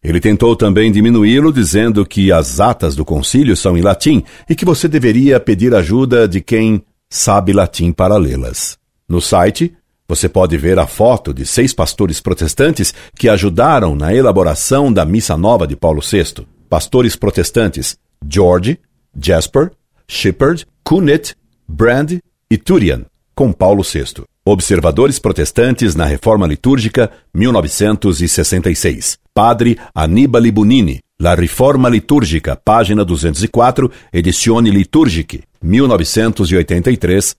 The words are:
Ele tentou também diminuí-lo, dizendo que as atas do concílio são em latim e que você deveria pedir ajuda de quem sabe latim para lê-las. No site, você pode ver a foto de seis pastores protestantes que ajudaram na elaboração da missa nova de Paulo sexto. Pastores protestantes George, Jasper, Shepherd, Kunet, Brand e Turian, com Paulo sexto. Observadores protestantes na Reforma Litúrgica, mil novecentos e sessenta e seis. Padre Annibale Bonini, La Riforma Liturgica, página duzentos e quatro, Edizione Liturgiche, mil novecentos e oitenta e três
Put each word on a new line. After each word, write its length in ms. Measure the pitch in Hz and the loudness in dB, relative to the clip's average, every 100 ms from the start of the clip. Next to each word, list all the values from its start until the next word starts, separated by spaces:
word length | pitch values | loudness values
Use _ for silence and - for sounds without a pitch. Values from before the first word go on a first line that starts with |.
Ele 160 | - 85 | -2 0
tentou 360 | - - 117 113 | 2 2 2 2
também 360 | 107 98 113 | 2 2 2
diminuí-lo, 600 | 104 110 117 104 127 156 | 2 4 4 4 4 2
dizendo 540 | 131 90 95 117 104 98 | 2 0 0 0 0 -2
que 260 | - 95 | 0 2
as 280 | 85 76 73 | 2 0 0
atas 360 | 110 117 82 71 | 0 0 -4 -4
do 80 | |
concílio 540 | 78 78 71 131 143 90 | -4 -4 0 0 2 0
são 180 | 95 85 | 0 0
em 60 | |
latim 420 | 98 95 156 131 - - - | 0 0 2 0 -2 -18 -6
e 60 | |
que 100 | 160 | -2
você 240 | 180 160 160 | 0 0 0
deveria 520 | 151 120 113 139 127 | 0 2 2 4 2
pedir 340 | - 98 120 | 0 0 2
ajuda 540 | 113 82 117 131 120 110 | 2 2 0 2 2 2
de 120 | 92 | -2
quem 440 | - 113 110 107 - _ _ | -2 0 0 -2 -4 _ _
sabe 420 | - - 101 92 | -6 0 0 2
latim 400 | 98 92 - 85 | 0 0 -2 -4
para 240 | - 92 104 | 0 0 2
lê-las. 640 | 76 65 62 - - - _ _ - | 0 -4 -8 -10 -12 -14 _ _ -6
No 100 | 85 | -4
site, 540 | - 92 92 - 175 _ _ _ - | 0 2 2 0 -6 _ _ _ -8
você 220 | 82 90 | -4 -2
pode 260 | 95 92 80 | 0 0 0
ver 220 | 80 92 | 0 0
a 80 | 73 | 0
foto 480 | - 113 120 - | 0 0 2 -4
de 140 | 65 67 | -10 -6
seis 260 | - 131 | -2 -2
pastores 480 | - 80 - 95 78 | 0 -4 -2 -4 -2
protestantes 720 | - 90 80 - 147 160 90 - - - | -6 -4 -4 0 -2 0 -4 -6 -20 -2
que 100 | 117 | 0
ajudaram 680 | 101 98 85 135 143 92 71 | 2 0 0 2 2 0 -2
na 180 | 76 | -2
elaboração 800 | 117 131 92 85 76 - 135 143 | 2 2 2 0 -2 -2 0 2
da 100 | 98 | 0
missa 320 | 80 107 - 80 | 0 -2 -2 -2
nova 300 | 98 117 78 | 2 0 -2
de 100 | 71 | -2
Paulo 260 | 82 76 | -2 -2
sexto. 460 | - 101 82 - - _ _ | -2 -2 -2 -8 -20 _ _
Pastores 460 | 82 - 127 120 - | -4 -2 0 0 -2
protestantes 840 | 104 95 87 120 107 - - - _ _ 73 | -4 -2 -2 -2 -2 -4 -10 -12 _ _ -6
George, 500 | 80 90 90 101 170 _ _ _ 71 | 0 2 2 0 -6 _ _ _ -10
Jasper, 520 | 71 82 - 135 170 _ _ _ _ | -2 -2 0 -2 -2 _ _ _ _
Shepherd, 600 | - 98 90 135 170 - _ | -4 -4 0 -2 -2 -8 _
Kunet, 520 | - 170 156 160 - - _ _ - | -2 0 2 0 -4 -18 _ _ -16
Brand 520 | 73 113 127 151 175 _ _ _ | 0 0 2 -2 -6 _ _ _
e 60 | 110 | -4
Turian, 440 | - 185 92 65 58 _ _ | 2 2 2 -2 -10 _ _
com 180 | - 131 | -4 -2
Paulo 320 | 90 92 101 | 0 0 2
sexto. 420 | 92 90 - - - _ - | -2 -6 -10 -14 -20 _ -2
Observadores 720 | 101 - 92 78 73 139 - | 0 0 0 2 2 0 0
protestantes 760 | 110 92 - - 123 135 113 78 | -4 -4 -4 0 0 0 0 0
na 100 | 76 | -2
Reforma 420 | 71 113 107 87 | -2 0 0 0
Litúrgica, 640 | 71 127 135 107 - 110 - _ | -2 0 0 0 -2 -2 -4 _
mil 180 | - 120 | -2 0
novecentos 680 | 113 82 - 104 104 101 80 | 0 -2 -2 -2 0 -2 0
e 60 | 87 | -2
sessenta 400 | - 78 92 92 | -2 -2 -2 -2
e 60 | 80 | -2
seis. 420 | 85 60 - - _ | -4 -4 -8 -10 _
Padre 440 | - 110 117 117 113 - | 0 2 2 0 0 -6
Annibale 560 | - 80 101 139 123 117 | -6 0 2 2 2 2
Bonini, 500 | 107 104 131 90 64 _ _ | 2 2 2 0 -4 _ _
La 160 | 85 85 | -2 0
Riforma 540 | 85 - 131 139 127 | -2 0 0 2 2
Liturgica, 680 | 117 - 147 98 85 - - - | 0 2 0 2 -2 -4 -6 0
página 400 | 110 98 104 95 | 0 2 0 -2
duzentos 380 | 82 85 78 | -2 -4 -4
e 40 | 104 | -4
quatro, 440 | 120 123 131 123 - _ | 0 0 2 -4 -6 _
Edizione 600 | 87 82 - - 113 117 | -2 -2 -2 0 2 2
Liturgiche, 720 | 101 92 156 147 82 78 - _ _ | 2 2 2 2 -2 -8 -14 _ _
mil 260 | 80 110 135 | -2 0 2
novecentos 600 | 101 85 - 113 - 90 | 0 0 -2 -2 -2 0
e 60 | 90 | 0
oitenta 340 | 82 90 90 | 0 -2 0
e 80 | 127 | -2
três 380 | 85 95 - | 0 0 -2